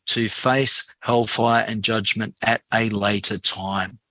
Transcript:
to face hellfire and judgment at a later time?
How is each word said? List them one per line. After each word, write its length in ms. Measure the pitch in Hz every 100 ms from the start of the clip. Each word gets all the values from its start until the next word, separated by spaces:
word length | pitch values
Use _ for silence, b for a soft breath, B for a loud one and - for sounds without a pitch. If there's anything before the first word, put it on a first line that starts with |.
| -
to 200 | 120 113
face 640 | - 131 131 127 - - -
hellfire 640 | - 120 110 - 117 117 110
and 160 | 110
judgment 520 | 113 113 101 113 110 -
at 200 | 113 117 -
a 160 | 113 113
later 480 | 104 101 101 - 101
time? 600 | - 98 95 98 92 - _